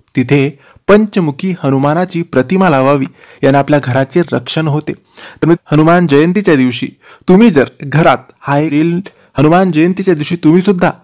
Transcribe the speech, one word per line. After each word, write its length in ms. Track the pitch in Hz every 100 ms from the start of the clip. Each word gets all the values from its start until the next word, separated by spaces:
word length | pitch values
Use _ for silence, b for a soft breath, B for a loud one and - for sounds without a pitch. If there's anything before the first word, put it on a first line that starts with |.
| _ 131
तिथे 440 | 123 143 139 b b b -
पंचमुखी 680 | 208 214 202 156 135 190 170
हनुमानाची 580 | 139 135 143 160 180 170
प्रतिमा 480 | 170 131 127 185 185
लावावी, 360 | 139 131 143 135 b b b
याने 140 | 139 139
आपल्या 220 | 139 147
घराचे 380 | 131 131 135 175 170
रक्षण 360 | 127 - 165 160
होते. 260 | 151 151 - B B B B
तर 40 | 151
मित-, 240 | 170 -
हनुमान 360 | 151 160 180 165
जयंतीच्या 480 | 143 165 190 202 139
दिवशी 320 | 127 120 127 - b b -
तुम्ही 220 | 185 233
जर 160 | 147 120 -
घरात 340 | 143 147 170 123 - _
हा 160 | - 143
एक 120 | 156
रील, 320 | 147 170 170 196 b b -
हनुमान 340 | 151 175 190
जयंतीच्या 420 | 151 175 185 190
दिवशी 220 | 156 147 170
तुम्ही 260 | 156 180
सुद्धा 300 | 185 180 175 -